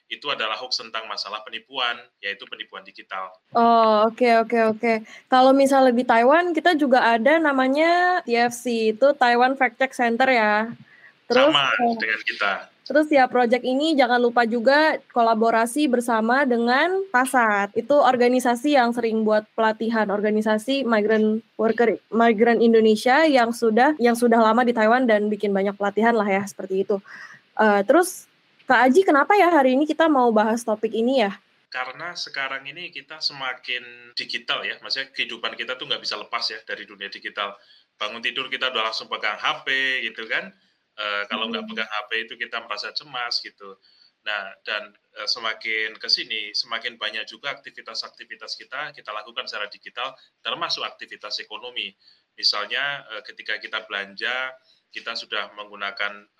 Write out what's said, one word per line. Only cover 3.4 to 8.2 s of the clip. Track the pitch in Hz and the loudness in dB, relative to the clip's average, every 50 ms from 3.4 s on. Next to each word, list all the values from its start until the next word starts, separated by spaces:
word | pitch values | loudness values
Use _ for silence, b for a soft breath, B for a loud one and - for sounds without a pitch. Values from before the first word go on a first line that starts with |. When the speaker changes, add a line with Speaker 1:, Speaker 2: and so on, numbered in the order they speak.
| _ _ - | _ _ 0
Speaker 2:
Oh, | 240 233 233 233 226 226 220 214 208 214 226 | 2 4 4 4 4 4 4 4 4 2 0
oke, | 226 - 254 240 233 226 226 226 | 0 0 2 4 4 2 2 0
oke, | 240 233 226 220 220 | 0 0 0 0 0
oke. | 220 240 233 226 220 220 B B B B _ | -2 -2 -2 -2 -2 -4 B B B B _
Kalau | 269 254 254 269 269 | 4 6 6 6 6
misalnya | 277 277 269 277 269 262 262 240 | 6 4 4 6 6 4 4 4
di | 240 254 254 | 2 2 2
Taiwan, | 233 226 233 254 294 339 359 359 330 | 4 4 6 6 4 4 4 2 -2
kita | 311 - 349 359 | 2 2 2 2
juga | 277 302 254 262 247 220 | 2 2 4 4 4 4
ada | 233 233 226 220 269 311 | 4 2 2 4 4 4
namanya | 330 320 294 277 262 262 262 269 294 320 339 349 349 359 359 359 349 | 4 2 2 2 2 2 2 2 2 2 4 4 4 2 2 0 0